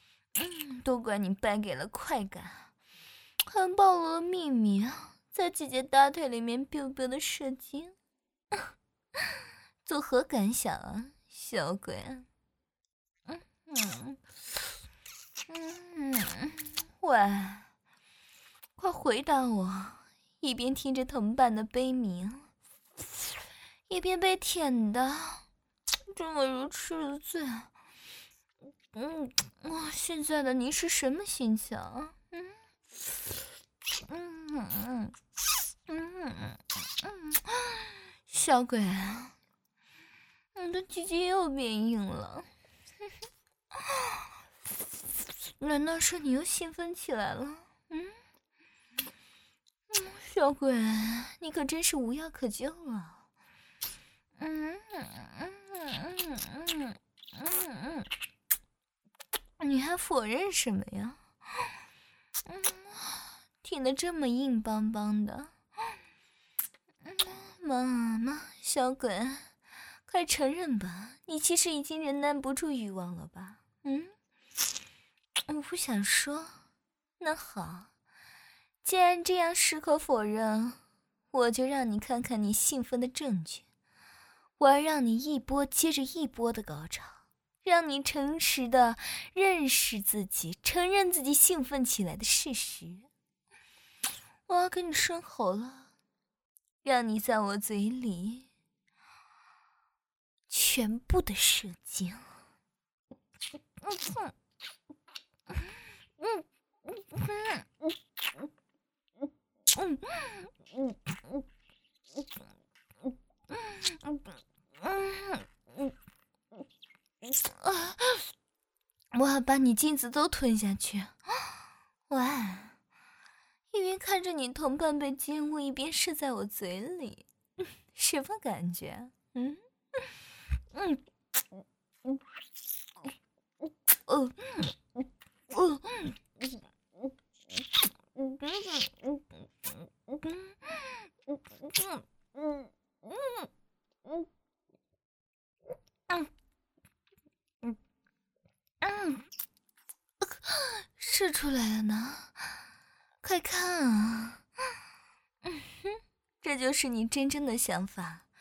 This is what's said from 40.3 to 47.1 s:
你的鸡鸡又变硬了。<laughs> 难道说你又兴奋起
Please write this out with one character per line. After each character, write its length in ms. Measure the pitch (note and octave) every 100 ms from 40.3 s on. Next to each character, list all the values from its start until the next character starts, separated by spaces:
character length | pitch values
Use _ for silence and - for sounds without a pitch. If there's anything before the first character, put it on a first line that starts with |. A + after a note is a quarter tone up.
| _ _
你 180 | G4 F4+
的 100 | F4+
鸡 220 | F#4+ -
鸡 220 | E4 E4+ F4+
又 240 | F#4+ E4+
变 380 | C4+ A#3+ G#3+ A3+
硬 160 | A3+
了。 380 | G3 - F#2+ - - _ _ _ - - G#4 - A4+ - _ _ _
<laughs> 1900 | - - C5+ B4 - - - - - - - - - - - - - - -
难 260 | C#4+ D4
道 160 | D4+ E4
说 180 | - F4
你 140 | D4
又 100 | B3+
兴 300 | E4+ - E4
奋 220 | D#4+ E4+
起 180 | F4+ -